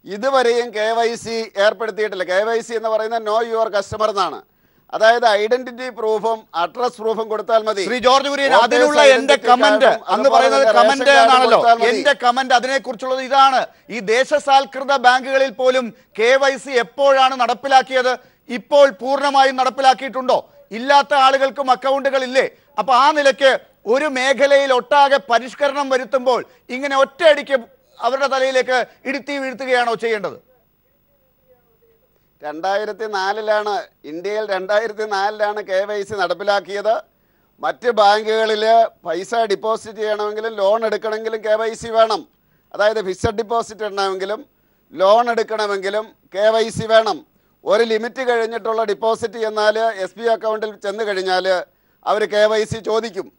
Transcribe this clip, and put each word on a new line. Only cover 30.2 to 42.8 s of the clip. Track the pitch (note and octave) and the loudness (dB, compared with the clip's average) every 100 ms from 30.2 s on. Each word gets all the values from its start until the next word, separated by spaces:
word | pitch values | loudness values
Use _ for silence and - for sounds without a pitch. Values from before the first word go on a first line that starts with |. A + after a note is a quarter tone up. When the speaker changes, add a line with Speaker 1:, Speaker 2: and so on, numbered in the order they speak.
| F3 A#2 _ _ _ _ _ _ _ _ _ _ C5 B4+ _ A4+ _ _ _ _ _ _ | -6 -12 _ _ _ _ _ _ _ _ _ _ _ _ _ _ _ _ _ _ _ _
Speaker 1:
രണ്ടായിരത്തി | D3+ D3+ F#3+ G3+ G#3+ G3 A3 | -14 -8 -4 -2 -4 -8 -6
നാലിലാണ്, | G3+ F#3+ G#3 G#3+ G#3+ G#3 G3 - _ | -4 -4 -4 -2 -2 0 -6 -8 _
ഇന്ത്യയിൽ | C#3+ D#3+ F#3+ G#3+ G#3+ | -14 -10 -6 -6 -4
രണ്ടായിരത്തി | F#3 F#3 G#3 A3+ G#3 | -6 0 -2 -2 -6
നാലിലാണ് | G#3+ G3 G3+ G#3+ G#3 G#3 | -4 -2 -2 -2 -4 -4
കെ | G3 F#3+ | -4 -4
വൈ | G3+ G#3 | -2 -6
സി | G3+ | -6
നടപ്പിലാക്കിയത്. | G#3 F3 F3 G3+ G3+ F3+ G3+ G#3 A#3 - _ _ _ _ _ | -4 -4 -2 -2 -2 -4 -6 -2 -2 -6 _ _ _ _ _
മറ്റ് | D3+ D#3 A#3+ | -6 -2 -2
ബാങ്കുകളിൽ | A3 G3+ G#3+ A3 A3 A3 G#3+ A3 A3+ A3+ _ E3+ | 4 4 4 0 0 0 0 4 4 4 _ -8
പൈസ | E3 F#3+ | -8 -4
ഡെപ്പോസിറ്റ് | A#3 A3 F#3+ G#3+ A3 G#3+ G#3+ | -2 0 -2 -2 -4 -6 -8
ചെയ്യണമെങ്കിലും | G#3+ G#3 G#3 G#3+ A3 G#3+ | -4 -4 -4 -6 -8 -2
ലോൺ | G3 A3+ A3 | 0 0 -2
എടുക്കണമെങ്കിലും | G#3 A3 G#3+ A3 A3 | -4 -6 -6 -8 -6
കെ | G#3+ | -2
വൈ | G#3+ A3+ | -2 -2
സി | A3+ A#3 | -6 -4
വേണം. | A3 A3+ G3+ - _ _ _ _ | 0 2 0 -6 _ _ _ _
അതായത് | - | -2